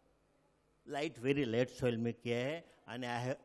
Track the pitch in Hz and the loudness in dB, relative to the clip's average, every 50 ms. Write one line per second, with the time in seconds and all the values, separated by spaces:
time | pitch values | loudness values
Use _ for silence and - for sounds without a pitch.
0 | _ _ _ _ _ _ _ _ _ _ _ _ _ _ _ _ _ - 143 139 | _ _ _ _ _ _ _ _ _ _ _ _ _ _ _ _ _ -6 -4 -2
1 | 147 165 123 120 113 131 143 143 143 117 110 117 127 123 - - - 123 117 113 | -2 -2 -4 -2 2 2 4 4 4 2 4 2 2 2 0 0 0 2 2 2
2 | 117 117 113 - - 120 117 120 123 135 156 170 165 - - - _ - 110 123 | 0 0 -2 -2 -2 -2 0 0 0 -2 -4 -6 -8 -14 -20 -20 _ -12 -10 -8
3 | 127 120 120 117 120 127 127 - - | -4 -4 -2 -2 -2 -2 -4 -6 -6